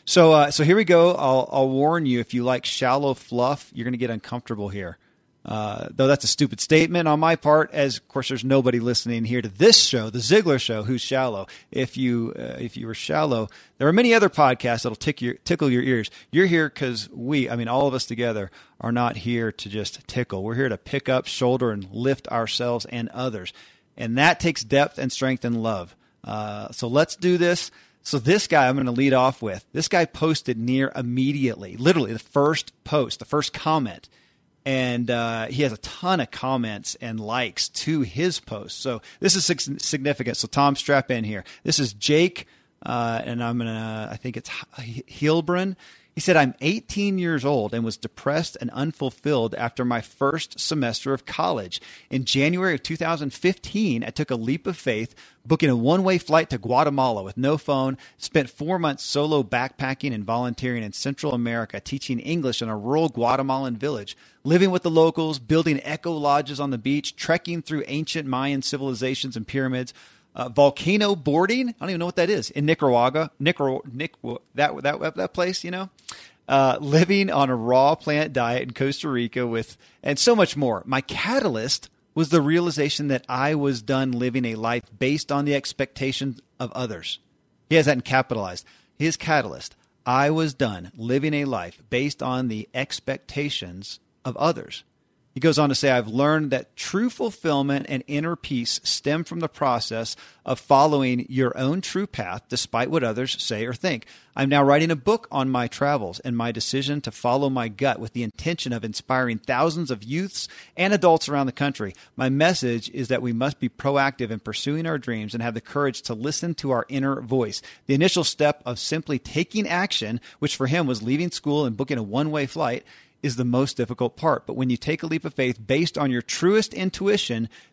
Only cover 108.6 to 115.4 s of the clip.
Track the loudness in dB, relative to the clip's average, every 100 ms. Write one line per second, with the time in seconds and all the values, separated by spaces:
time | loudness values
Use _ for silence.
108.6 | -4 -6 -6 -8 -2 0 0 -2 -2 0
109.6 | 0 0 -4 -6 -6 -6 -4 -8 -10 -14
110.6 | -12 -2 0 4 6 4 2 -2 -2 -2
111.6 | -4 -2 -8 -10 -14 -4 0 4 4 2
112.6 | 0 -2 -4 -8 -4 -2 -2 -2 -2 -2
113.6 | -6 -4 -2 2 0 -2 -6 -6 -8 -6
114.6 | -4 -2 -2 -4 -4 -6 -6 -6